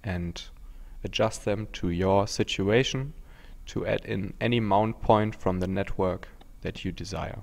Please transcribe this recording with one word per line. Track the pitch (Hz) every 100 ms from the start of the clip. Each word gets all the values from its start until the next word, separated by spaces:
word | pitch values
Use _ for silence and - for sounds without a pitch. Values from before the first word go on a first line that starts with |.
and | 101 87 87 85 - - - - - -
adjust | 95 - 113 -
them | - 101 107
to | - 87
your | 85 95 98 101
situation | - 110 - 98 113 135 131 139 - - - - - -
to | - -
add | 107 -
in | 107 95 -
any | 117 120
mount | 107 98 110 113
point | - 107 107 -
from | - 92
the | 92
network | 95 98 - 92 90 - - - -
that | 90 - 95
you |
desire. | 85 87 85 80 -